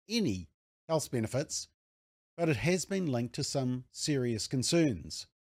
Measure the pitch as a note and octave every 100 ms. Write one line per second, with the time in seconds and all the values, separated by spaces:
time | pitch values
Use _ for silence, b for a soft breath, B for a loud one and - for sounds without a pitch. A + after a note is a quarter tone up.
0 | - A#3 F3 F#2 E2+ _ _ _ - D#3+
1 | - B2+ A2 B2+ E3 - - _ _ _
2 | _ _ _ - E3+ A#2+ C#3 F#3 - G3
3 | F3 B2 A#2+ - C#3 C#3+ B2+ B2+ - -
4 | - C#3+ B2 A2 - C3+ A#2+ E3+ D#3 F2+
5 | - - - _